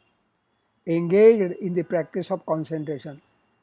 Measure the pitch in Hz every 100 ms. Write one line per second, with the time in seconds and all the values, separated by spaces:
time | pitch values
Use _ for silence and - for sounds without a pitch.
0 | _ _ _ _ _ _ _ _ 175 165
1 | 170 196 220 226 180 - 190 175 165 170
2 | 147 185 170 180 - 160 151 160 147 139
3 | 156 143 _ _ _ _